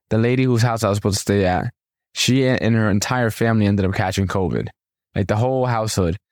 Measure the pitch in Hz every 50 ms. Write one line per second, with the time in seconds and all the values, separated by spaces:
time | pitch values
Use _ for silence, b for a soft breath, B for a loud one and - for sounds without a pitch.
0 | _ - 110 110 113 120 127 131 131 127 120 110 120 123 117 113 113 98 101 104
1 | - 107 95 - - - 101 101 95 90 90 - - 120 - _ _ _ _ _
2 | _ _ - - - 131 127 135 131 127 127 - 85 113 113 113 110 104 95 104
3 | - - 127 127 120 110 - - 120 113 113 110 104 101 101 101 95 92 92 -
4 | 98 92 - 98 98 90 - 98 92 78 58 55 - - - _ _ _ _ _
5 | _ _ - - 98 - 104 107 123 131 131 131 127 123 117 110 110 107 - 101
6 | 90 82 90 - _ _